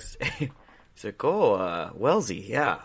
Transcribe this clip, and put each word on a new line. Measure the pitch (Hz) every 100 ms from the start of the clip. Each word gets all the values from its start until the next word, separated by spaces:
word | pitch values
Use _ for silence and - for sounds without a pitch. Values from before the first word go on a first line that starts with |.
| -
<laughs> | - - - 139 - - - _ -
He's |
like, | 104 -
Oh, | 139 202 143
uh, | 95 90 85 78
Wellesley, | - 127 208 110 85 98
yeah. | 131 135 82